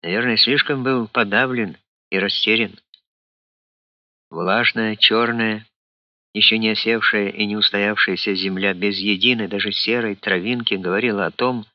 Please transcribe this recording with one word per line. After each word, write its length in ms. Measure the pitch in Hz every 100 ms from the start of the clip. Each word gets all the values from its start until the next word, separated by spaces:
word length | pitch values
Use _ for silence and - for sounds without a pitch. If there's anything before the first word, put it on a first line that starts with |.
Наверное, 340 | 98 98 123 110
слишком 460 | - 143 - 139
был 240 | 127 131 113
подавлен 680 | - 196 202 131 123 104 - _ _ _
и 80 | 95
растерян. 640 | 98 - - 113 104 - _ _ _ _ _ _ _ _ _ _ _ _ _ _ _
Влажная, 680 | 80 90 107 117 117 110 104
черная, 720 | - 110 117 117 113 107 110 _ _ _ _ _ _
еще 240 | 107 - 110
не 140 | 110
осевшая 580 | 107 113 113 107 107 101
и 180 | 98 104
не 100 | 107
устоявшаяся 800 | 101 101 101 107 - 92 107
земля 400 | 95 95 95 101
без 240 | 90 101 98
единой 480 | 98 95 113 120 98
даже 240 | 101 101
серой 460 | 98 - 120 113 98
травинки 580 | - 92 98 123 113
говорила 520 | 95 90 98 120 101 87
о 40 |
том 340 | - 123 123 107